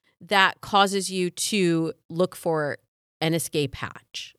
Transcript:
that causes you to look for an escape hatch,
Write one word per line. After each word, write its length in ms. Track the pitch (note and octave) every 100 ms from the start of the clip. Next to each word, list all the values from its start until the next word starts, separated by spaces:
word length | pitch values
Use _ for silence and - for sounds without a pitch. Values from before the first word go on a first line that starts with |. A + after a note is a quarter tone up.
| _ _
that 400 | F3 G3+ F#3+ -
causes 480 | - G3+ G3 G3 F#3
you 180 | F#3 F3+
to 640 | - - G#3 F3 E3 D#3+ - _
look 260 | E3 F3+
for 440 | - F3 D#3 C#3+ - _ _ _ -
an 140 | D#3+
escape 400 | E3 - D#3 C#3
hatch, 600 | - G2 - _ - -